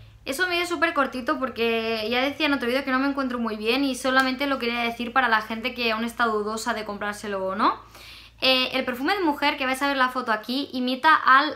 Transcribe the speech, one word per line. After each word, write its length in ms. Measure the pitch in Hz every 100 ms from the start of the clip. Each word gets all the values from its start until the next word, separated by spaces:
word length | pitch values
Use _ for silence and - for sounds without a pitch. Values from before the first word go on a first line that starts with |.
| - - -
Es 140 | 269
un 100 | 370
vídeo 160 | 349 349
súper 280 | 320 330
cortito 440 | 311 262 254 247 285
porque 680 | 254 220 233 226 226 226 214
ya 120 | 240
decía 260 | 277 285 302
en 60 |
otro 140 | 277 240
vídeo 180 | 262 269
que 60 |
no 80 | 262
me 80 | 277
encuentro 300 | 277 262 240
muy 200 | 226 214
bien 260 | 214 262
y 120 | 277 254
solamente 520 | 262 262 262 262 277
lo 120 | 269
quería 220 | 240 240
decir 300 | 233 233 233
para 140 | 262 247
la 140 | 220
gente 320 | 220 226 247
que 180 | 247 233
aún 140 | 220 233
está 200 | - 233
dudosa 480 | 214 208 220 240
de 120 | 220 214
comprárselo 600 | 202 208 208 214 196 190
o 100 | 196
no. 240 | 277 415 - - - - - -
Eh, 280 | 262 262 254 262
el 80 | 254
perfume 300 | 240 285 403
de 80 |
mujer, 340 | 330 - 285 294
que 80 | 262
vais 160 | 262
a 60 | 285
ver 100 | 277
la 120 | 254
foto 220 | 254 233
aquí, 380 | 214 214 254 277
imita 420 | 254 247 254 320
al 400 | 302 - 262 302